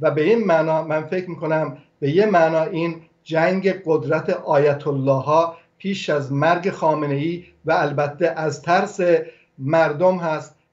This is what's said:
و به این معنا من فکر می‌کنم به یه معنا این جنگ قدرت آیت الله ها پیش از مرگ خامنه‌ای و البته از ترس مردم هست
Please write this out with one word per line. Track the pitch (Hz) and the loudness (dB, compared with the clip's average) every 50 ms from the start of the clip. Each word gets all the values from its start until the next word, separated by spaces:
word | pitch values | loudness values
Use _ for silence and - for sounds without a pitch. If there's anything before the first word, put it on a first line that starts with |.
و | 135 156 | -2 0
به | 147 151 151 | 0 2 2
این | 175 226 233 220 | 2 2 2 2
معنا | 190 165 160 156 160 156 160 156 | 2 2 2 2 2 0 -2 -2
من | 160 156 156 156 | -2 -4 -4 -4
فکر | 156 190 185 180 175 | -4 -6 -6 -6 -6
می‌کنم | 170 147 165 156 156 156 156 143 139 - - _ _ _ | -10 -8 -4 -2 -2 -2 -2 -4 -8 -12 -18 _ _ _
به | - 139 | -4 0
یه | 151 180 208 | 2 2 2
معنا | 214 196 175 160 160 160 160 160 | 4 4 4 4 4 4 0 0
این | 160 - 160 165 170 160 165 - _ _ _ _ | -2 -2 -4 -4 -4 -6 -8 -14 _ _ _ _
جنگ | - 156 160 165 180 185 190 190 196 185 - - | -4 0 0 2 2 2 2 0 0 -2 -2 0
قدرت | 156 156 147 127 135 151 156 151 - | 0 0 0 0 0 -2 -2 0 -2
آیت | 180 - - - 147 143 143 147 139 139 - | -4 -4 -2 0 2 4 4 4 2 0 -2
الله | 156 143 135 131 135 135 135 131 | -4 -2 0 0 2 0 0 0
ها | 143 151 160 165 165 - - _ _ _ _ | 2 2 2 2 2 -2 -10 _ _ _ _
پیش | - 190 196 190 - - | -8 -6 -6 -4 -4 -2
از | 160 147 135 127 135 | -2 -2 -2 -2 -2
مرگ | 139 147 165 175 175 175 196 | 0 2 2 2 2 0 -4
خامنه‌ای | - - - 160 156 151 151 143 139 139 147 165 175 175 - - _ _ _ | -4 -2 0 0 0 0 -2 -2 -2 -2 -2 -4 -6 -6 -10 -16 _ _ _
و | 147 160 | -2 0
البته | 180 160 147 143 139 143 139 143 - 175 160 160 | 0 0 0 0 -2 -2 -4 -2 -2 -2 -2 0
از | 160 156 156 139 - - | -2 -4 -4 -6 -6 -2
ترس | 175 175 190 202 196 - - 180 175 170 160 160 - - _ _ _ _ - | 0 2 2 2 0 -4 -2 2 2 2 2 0 -4 -12 _ _ _ _ -10
مردم | 135 139 160 165 160 151 147 147 175 185 185 | -4 0 2 2 2 2 2 2 2 2 2
هست | 180 170 165 156 151 139 - _ _ _ _ | 2 -2 -4 -4 -4 -6 -12 _ _ _ _